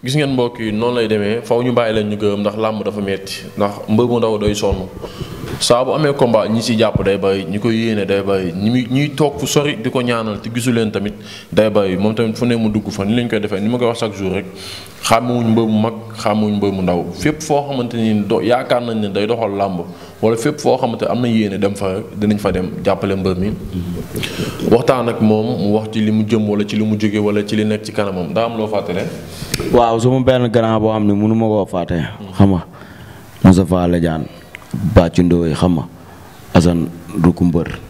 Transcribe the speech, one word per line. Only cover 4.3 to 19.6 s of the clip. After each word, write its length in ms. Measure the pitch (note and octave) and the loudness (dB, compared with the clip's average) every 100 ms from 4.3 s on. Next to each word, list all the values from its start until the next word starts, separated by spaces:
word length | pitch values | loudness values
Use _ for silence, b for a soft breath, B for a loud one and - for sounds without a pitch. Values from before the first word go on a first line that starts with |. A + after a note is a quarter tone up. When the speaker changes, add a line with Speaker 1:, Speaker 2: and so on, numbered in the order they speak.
| G#2+ | 0
Speaker 1:
day 160 | G#2 | -2
sonn. 320 | G#2 G2+ F#2 F#2 - B B B B B B | 0 -2 -2 -6 -12 B B B B B B
Saa 240 | - A#2+ | 2 2
bu 60 | C3 | 2
amee 220 | B2 D3+ | 0 0
combat, 320 | C#3+ B2 A2 G2+ | 2 2 4 2
ñi 140 | A2+ | 0
si 140 | A#2 A2+ | 0 2
jàpp 240 | G#2+ - | 2 2
day 140 | F#2+ G2 | 0 0
bari, 260 | G2 G2 E2+ | 0 0 -2
ñi 80 | G2+ | -2
koy 160 | A#2 | 0
yéene 320 | A2+ A2+ G#2+ F#2+ | 0 0 -2 0
day 160 | G2 | 0
bari, 300 | G2 G2 F#2 | 0 0 0
ñi 180 | E2+ G#2 | -2 0
muy, 160 | B2+ A2+ | 0 0
ñiy 200 | C3 C#3+ C#3 | 0 0 0
toog 240 | D3 - | 0 0
fu 60 | C3+ | 0
sori 280 | D3+ D3 B2 | 0 0 -2
di 80 | A#2+ | -4
ko 100 | C3 | -2
ñaanal 380 | A#2+ A#2 A2 G2+ | -2 -2 -2 -6
te 100 | A2 | -6
gisu 160 | A#2+ A#2+ | -4 0
leen 220 | A#2 A2 | 2 0
tamit 220 | G2+ G2+ - B B B | -2 -4 -8 B B B
day 180 | E2+ G#2+ | 2 4
bari. 280 | G#2 G2 F#2 | 4 2 2
Moom 180 | G#2 | 0
tamit 220 | A2 A2+ A2 | 2 -2 0
fu 80 | A#2+ | 0
ne 80 | |
mu 140 | A#2 A2 | 2 2
dugg 180 | G#2 G2+ | 0 -2
fa, 140 | G2 | -4
ni 120 | G2 A#2+ | 0 0
lañ 100 | A#2+ | 0
koy 120 | G#2+ | -2
defee, 180 | G2+ F#2+ | -2 -2
ni 80 | G#2+ | -2
ma 80 | B2 | 0
koy 120 | A#2+ | 0
wax 100 | A2+ | 0
chaque 160 | A2+ | -4
jour 160 | G2 F#2+ | -2 -2
rek, 100 | F#2+ F#2 B B B B B | -2 -6 B B B B B
xàmmewuñ 440 | - A#2 B2 A#2+ A2+ | 2 2 2 0 4
mbër 160 | A2 A2+ | 4 4
mu 140 | G#2+ | 2
mag, 140 | A2 A2 - - | 0 -2 -12 -4
xàmmewuñ 400 | A2 G#2+ G#2+ G#2 | 0 2 2 2
mbër 120 | G2 | 0
mu 100 | F#2+ | 0
ndaw. 220 | F2+ F2 F2 | 0 0 -2
Fépp 280 | - D3 D3+ | -2 -2 -2
foo 240 | - C#3+ C#3 | -2 -2 0
xamante 260 | C3+ A#2+ A#2 | -4 -4 -2
ni 260 | A2 G#2+ | 0 0
do-, 180 | G2 A2 | 0 0
yaakaar 420 | F#2+ B2 C3+ B2 | 2 0 2 -2
nañ 180 | A#2+ A2+ | 0 -4
ne 80 | G#2 | -2
day 180 | G2 G#2+ | -2 -2
doxal 240 | A#2 A2 | 0 -2
làmb, 240 | G2+ | 0